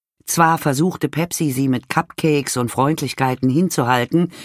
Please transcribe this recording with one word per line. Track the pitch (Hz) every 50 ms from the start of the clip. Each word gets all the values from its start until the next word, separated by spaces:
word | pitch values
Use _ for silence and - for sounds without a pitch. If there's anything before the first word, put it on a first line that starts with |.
| _ _ _ _ _
Zwar | - - - 170 160 165 160
versuchte | - 156 135 131 165 185 - - - 139
Pepsi, | - 147 170 175 - - 170 147
sie | 127 131 139 135
mit | 131 - - -
Cupcakes | - 160 170 - - - - 160 151 143 131 - - 127
und | 123 117
Freundlichkeiten | - - 131 143 160 156 147 127 - - 135 131 127 127 - 131
hinzuhalten, | 127 156 185 180 - - 131 120 127 123 120 120 - 165 175 175 - - -